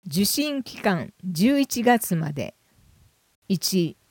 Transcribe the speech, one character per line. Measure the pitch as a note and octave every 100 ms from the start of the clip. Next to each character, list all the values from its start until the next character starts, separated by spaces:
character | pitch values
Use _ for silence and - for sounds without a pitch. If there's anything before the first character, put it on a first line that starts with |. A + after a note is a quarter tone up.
受 | F3+ D3+
診 | G3+ - D4 C#4
期 | - -
間、 | G#3+ F3 A#2 _
十 | F#3 E3 A3 C#4+
一 | C4+ B3
月 | A#3 A#3 - E3+
ま | D#3
で。 | C#3+ - _ _ _ _ _ _ _ _ _ _
一、 | F#3 - F#3 E3 - _